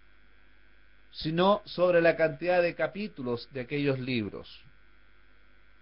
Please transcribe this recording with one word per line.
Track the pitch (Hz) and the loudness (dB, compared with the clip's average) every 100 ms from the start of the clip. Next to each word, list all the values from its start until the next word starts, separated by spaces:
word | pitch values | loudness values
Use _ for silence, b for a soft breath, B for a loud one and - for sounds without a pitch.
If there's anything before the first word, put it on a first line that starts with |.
| - - - - - - - - - - - | -20 -20 -20 -20 -20 -20 -20 -20 -20 -20 -20
sino | - 156 165 190 208 - | -10 -4 2 2 2 -2
sobre | - 180 170 | 0 4 6
la | 165 160 | 4 4
cantidad | 160 143 170 180 | 0 0 0 2
de | 170 165 | 2 0
capítulos | 160 190 208 - 123 120 - | -6 -4 -10 -8 -6 -6 -6
de | 135 | -10
aquellos | 123 147 143 131 | -6 -2 -2 -2
libros. | 127 123 101 - - - - - - - - - - - - - - - | -2 -4 -4 -8 -16 -20 -20 -20 -20 -20 -20 -20 -20 -20 -20 -20 -20 -20